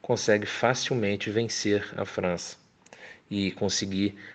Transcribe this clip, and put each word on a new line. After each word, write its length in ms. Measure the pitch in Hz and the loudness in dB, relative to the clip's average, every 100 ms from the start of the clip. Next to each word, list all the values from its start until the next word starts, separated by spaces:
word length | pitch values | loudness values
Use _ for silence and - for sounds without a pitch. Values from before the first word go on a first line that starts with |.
consegue 460 | - 120 - 107 104 | 0 0 4 4 4
facilmente 800 | - 117 131 - 131 104 101 - | 0 2 2 0 0 0 0 0
vencer 540 | 107 117 - 104 101 - - | 0 0 -2 2 2 0 -6
a 80 | |
França 520 | 101 - 92 87 - - _ _ - - - - _ | -4 0 0 0 -4 -14 _ _ -20 -20 -20 -20 _
e 220 | 101 98 | 0 0
conseguir 640 | - 101 - 98 95 98 - - | 0 -2 0 -2 0 0 -2 -18